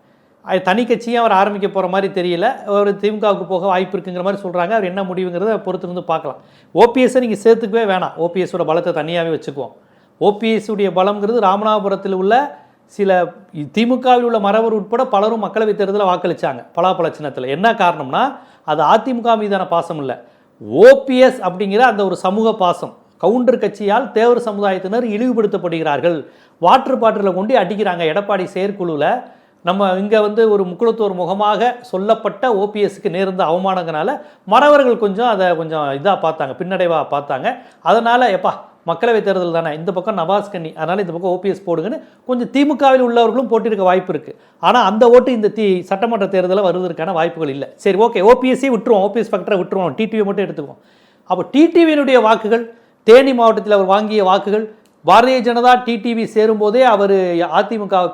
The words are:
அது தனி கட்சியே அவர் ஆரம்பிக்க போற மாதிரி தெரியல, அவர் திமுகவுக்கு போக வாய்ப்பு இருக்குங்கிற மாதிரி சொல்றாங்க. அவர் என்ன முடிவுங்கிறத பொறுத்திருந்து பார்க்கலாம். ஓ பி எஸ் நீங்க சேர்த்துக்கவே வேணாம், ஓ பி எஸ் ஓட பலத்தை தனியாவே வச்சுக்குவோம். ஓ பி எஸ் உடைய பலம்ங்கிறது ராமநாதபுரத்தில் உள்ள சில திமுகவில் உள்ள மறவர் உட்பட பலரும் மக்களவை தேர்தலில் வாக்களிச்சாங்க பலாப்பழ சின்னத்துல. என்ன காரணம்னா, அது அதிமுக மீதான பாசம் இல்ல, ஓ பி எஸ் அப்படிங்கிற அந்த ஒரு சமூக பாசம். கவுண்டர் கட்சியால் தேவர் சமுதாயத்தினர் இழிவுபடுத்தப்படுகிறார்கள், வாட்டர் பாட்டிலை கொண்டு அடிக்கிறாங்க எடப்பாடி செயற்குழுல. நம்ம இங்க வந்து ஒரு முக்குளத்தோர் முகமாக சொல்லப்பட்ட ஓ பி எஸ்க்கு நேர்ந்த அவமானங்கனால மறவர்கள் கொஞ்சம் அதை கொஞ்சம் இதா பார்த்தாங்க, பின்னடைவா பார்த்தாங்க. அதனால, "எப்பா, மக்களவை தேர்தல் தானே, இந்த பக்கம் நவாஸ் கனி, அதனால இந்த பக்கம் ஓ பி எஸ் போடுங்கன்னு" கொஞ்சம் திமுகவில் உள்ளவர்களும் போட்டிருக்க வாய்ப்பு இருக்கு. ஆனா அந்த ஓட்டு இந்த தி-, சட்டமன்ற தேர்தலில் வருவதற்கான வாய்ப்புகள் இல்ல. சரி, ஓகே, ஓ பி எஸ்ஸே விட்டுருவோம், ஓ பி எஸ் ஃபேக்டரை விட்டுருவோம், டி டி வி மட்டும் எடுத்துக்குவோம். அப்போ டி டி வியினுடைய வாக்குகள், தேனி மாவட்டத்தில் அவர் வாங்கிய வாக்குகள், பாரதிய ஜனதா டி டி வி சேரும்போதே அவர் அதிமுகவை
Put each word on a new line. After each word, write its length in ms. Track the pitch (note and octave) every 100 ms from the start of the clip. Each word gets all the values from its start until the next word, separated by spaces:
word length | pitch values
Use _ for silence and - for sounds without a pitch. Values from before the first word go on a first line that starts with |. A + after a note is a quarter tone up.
| _ _ _ _ -
அது 160 | F#3
தனி 240 | F#3 G#3 A#3+
கட்சியே 320 | A3+ A#3 A#3
அவர் 120 | A3+ F#3+
ஆரம்பிக்க 300 | G#3 G3+ F#3+
போற 180 | G3 F3+
மாதிரி 220 | F#3+ F#3+
தெரியல, 340 | G3+ F3+ E3+ A3 -
அவர் 260 | G#3 G3+ G3+ G3+
திமுகவுக்கு 500 | G#3 G#3+ G#3+ F#3 F3+
போக 180 | F#3 F#3+
வாய்ப்பு 220 | F#3 F#3+ F#3
இருக்குங்கிற 280 | F#3 F3+ F#3
மாதிரி 140 | G3
சொல்றாங்க. 300 | F#3 F3 F3 A3+
அவர் 120 | F#3
என்ன 120 | F#3+
முடிவுங்கிறத 540 | F#3 F#3 F3+ F3 G#3+ G#3 A3
பொறுத்திருந்து 380 | F#3 F3 F3+ E3+
பார்க்கலாம். 260 | D#3+ D3+ - _ _ _ E3
ஓ 120 | A#3 B3+
பி 80 | B3+
எஸ் 120 | B3+ A#3+
நீங்க 140 | G3+
சேர்த்துக்கவே 420 | A3+ A3+ A3 A3+ G#3+
வேணாம், 240 | F#3 D3+ -
ஓ 100 | E3+
பி 140 | F#3 E3+
எஸ் 100 | F3+
ஓட 80 | D#3
பலத்தை 220 | E3 F3 D#3+
தனியாவே 340 | D3+ E3+ E3 D3+
வச்சுக்குவோம். 400 | - C#3 A#2 - _ _ _ -
ஓ 80 | F3+ G3+
பி 120 | A3+
எஸ் 200 | G#3+ G#3
உடைய 180 | G3+ G3
பலம்ங்கிறது 560 | F3 F#3+ G#3 G3+ A#3+ G3
ராமநாதபுரத்தில் 720 | G3+ G#3+ G#3+ G3 F#3+ G3+ F#3
உள்ள 140 | F#3+ A#3+ C#4+ - _ _ _
சில 220 | - G3 F#3 F3 - - - D3
திமுகவில் 500 | G#3+ A#3 B3+ B3+ B3 A#3+
உள்ள 100 | A3+
மறவர் 360 | G3 G#3+ A3+ A3
உட்பட 240 | F#3+ A#3 B3+
பலரும் 380 | G3+ G#3+ A3+
மக்களவை 300 | F#3+ G#3+ A3
தேர்தலில் 360 | G3+ G3 G3+ F#3+
வாக்களிச்சாங்க 520 | F3 F3+ D#3 D#3+ B2+ -
பலாப்பழ 340 | E3+ F#3 F3+ D#3+
சின்னத்துல. 400 | D#3 D3 C3 B2+ D3
என்ன 120 | A3
காரணம்னா, 480 | A3+ F3+ D#3 C3 E3+ C4+ - - _
அது 180 | - D3+
அதிமுக 520 | D#3 A3 C4 A#3+ A3+ A3
மீதான 260 | G#3 G3 F3+
பாசம் 320 | E3+ - D#3
இல்ல, 100 | C3+ A2+ - _ _ _
ஓ 240 | G#2 C3 A#3+ C4+ -
பி 100 | B3+
எஸ் 220 | B3+ B3+
அப்படிங்கிற 400 | F#3 F3+ G3 G#3 B3+
அந்த 120 | G#3 F#3+
ஒரு 100 | F3
சமூக 380 | F#3+ G#3 A3
பாசம். 400 | G#3+ F3+ - C#3 - _ -
கவுண்டர் 380 | F3 B3 A#3 -
கட்சியால் 440 | G#3 G#3 G3+ A3+ B3+
தேவர் 300 | A3 A#3 A#3+ A#3
சமுதாயத்தினர் 580 | G3+ G3+ F#3 F#3+ A3+ A#3 G#3
இழிவுபடுத்தப்படுகிறார்கள், 1040 | B3+ A3+ G#3 G3 E3+ E3 D#3 C#3+ E3 D#3+ - _ _ -
வாட்டர் 400 | E3+ B3+ C4 B3
பாட்டிலை 300 | A3 G3+ G3
கொண்டு 220 | F3+ G#3+ B3+
அடிக்கிறாங்க 500 | F#3 G#3 F#3+ E3+ E3
எடப்பாடி 340 | F3 G3+ G3 F3+
செயற்குழுல. 540 | F#3 G3+ G3 F3 D3 D#3+ B3+ - - _ _ E3+
நம்ம 240 | G3 G3 F#3
இங்க 160 | G3+ A3
வந்து 200 | G#3 G#3 A3
ஒரு 140 | G3+ F3+
முக்குளத்தோர் 480 | F3 A#3 A3+ G#3
முகமாக 580 | F3+ E3+ G3 G#3 G3+ A#3+ A#3+
சொல்லப்பட்ட 640 | - F#3 G#3 A3 G3+ - B3+ G3
ஓ 100 | G#3
பி 100 | G#3 G3+
எஸ்க்கு 240 | - F#3+
நேர்ந்த 340 | F3 F#3+ F#3 D#3+
அவமானங்கனால 640 | F3 F#3+ F#3 E3 D#3 G3 C#4+ - - -
மறவர்கள் 520 | A3+ D4 D4 B3+ A3+
கொஞ்சம் 280 | G#3 F#3+ B3
அதை 140 | G3 F3+ D#3+
கொஞ்சம் 320 | D#3+ D#3+ C#3+ C#3
இதா 160 | F3+ F3+ D#3+
பார்த்தாங்க, 280 | D#3 C#3 B2+
பின்னடைவா 400 | F3+ F#3 F3 D#3+ D3+
பார்த்தாங்க. 360 | C#3+ C#3+ C3 G3 C4 - _
அதனால, 480 | E3 A3 A3+ B3 A#3+
"எப்பா, 220 | F#3 F#3 - - _ E3
மக்களவை 320 | E3 A#3+ A3
தேர்தல் 360 | F#3+ F#3 F3 E3
தானே, 140 | E3 D#3
இந்த 160 | F3
பக்கம் 260 | F#3 F#3 F#3
நவாஸ் 340 | E3 G3+ G3+
கனி, 180 | F3+ D#3+ D#3
அதனால 260 | D#3+ G3
இந்த 100 | F3 E3
பக்கம் 180 | F#3
ஓ 60 | F3+
பி 100 | G3
எஸ் 160 | F3 -
போடுங்கன்னு" 340 | E3 F#3+ D4+ - _ -
கொஞ்சம் 240 | B3 A#3+
திமுகவில் 500 | C4 D4 B3 C#4 C4 B3
உள்ளவர்களும் 440 | A#3 A3+ A#3+ A#3
போட்டிருக்க 320 | A3+ G#3+ G#3 F#3
வாய்ப்பு 220 | F#3 F#3
இருக்கு. 180 | D3+ - - _ -
ஆனா 160 | F3 A#3+
அந்த 200 | G3 G#3+ A#3+
ஓட்டு 200 | B3 C4
இந்த 180 | A#3+ G3+ -
தி-, 240 | G#3 F#3 F3
சட்டமன்ற 380 | F#3+ A#3 A3+ G3
தேர்தலில் 400 | F#3+ F3+ F#3+ F#3+
வருவதற்கான 460 | F3+ F3+ D#3+ E3+ E3+
வாய்ப்புகள் 340 | E3+ E3 D3+ C#3
இல்ல. 100 | C3+ -
சரி, 220 | G3+ F#3
ஓகே, 240 | A3+ G#3
ஓ 120 | G3+ B3+
பி 100 | B3+
எஸ்ஸே 180 | B3+ C4+
விட்டுருவோம், 320 | A3 B3+ G#3 G3+
ஓ 40 |
பி 80 | A3+
எஸ் 120 | G#3+
ஃபேக்டரை 240 | G3 F#3+ F#3+
விட்டுருவோம், 320 | F3+ F#3+ E3+ C3+
டி 100 | A3
டி 120 | A3
வி 60 | G3+
மட்டும் 200 | G3 F#3
எடுத்துக்குவோம். 340 | D#3+ C#3 C#3 _ _ _ _ -
அப்போ 140 | F#3 F#3
டி 120 | C4+ E4
டி 160 | F4 E4
வியினுடைய 340 | D4 C4+ B3
வாக்குகள், 440 | G#3+ A3+ G#3 A#3 A#3 - _ _ -
தேனி 260 | A#3+ C4+
மாவட்டத்தில் 440 | B3 A3+ G#3 G3+ G3+
அவர் 160 | F#3+ G3
வாங்கிய 280 | G#3+ G#3+
வாக்குகள், 420 | F#3 F#3+ G3+ G#3+ G#3+ - _ _ D#3+
பாரதிய 340 | G3+ B3+ C4
ஜனதா 340 | A#3 A#3+ B3 B3
டி 100 | A#3+ A#3
டி 140 | A#3
வி 100 | A3+
சேரும்போதே 580 | A3 G#3+ A3 G#3+ G#3 A#3+
அவர் 300 | B3+ G3+ G3+ G3 F#3 E3+ E3+ E3+
அதிமுகவை 500 | G#3 A3+ G3 F#3+ F3